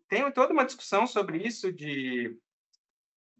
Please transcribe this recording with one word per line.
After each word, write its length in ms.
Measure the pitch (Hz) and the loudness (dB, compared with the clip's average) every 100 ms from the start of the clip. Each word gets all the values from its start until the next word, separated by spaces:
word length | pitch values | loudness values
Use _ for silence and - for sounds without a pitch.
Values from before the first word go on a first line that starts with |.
| - | -4
tem 220 | 202 277 | 0 2
toda 200 | 262 269 | 2 4
uma 120 | 311 | 4
discussão 420 | 254 - - 196 247 | 2 -2 0 2 2
sobre 320 | 220 190 160 214 | 2 0 -2 -4
isso 260 | 220 190 | -4 -4
de, 680 | 156 147 139 131 123 117 117 _ _ _ _ _ _ _ _ _ _ | -4 -6 -4 -2 -2 -4 -8 _ _ _ _ _ _ _ _ _ _